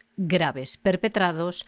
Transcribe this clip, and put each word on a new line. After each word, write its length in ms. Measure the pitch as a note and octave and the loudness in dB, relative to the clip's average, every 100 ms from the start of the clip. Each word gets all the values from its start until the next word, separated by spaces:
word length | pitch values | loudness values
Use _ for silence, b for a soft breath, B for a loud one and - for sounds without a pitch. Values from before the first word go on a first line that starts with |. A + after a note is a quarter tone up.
| _ - | _ -6
graves 600 | E3+ F3 D3+ B2+ C3 - | 0 2 2 -2 -8 -2
perpetrados 880 | G3 F#3 A3 G#3+ F3+ D#3+ F3 F3 | 0 2 0 2 0 0 -4 -4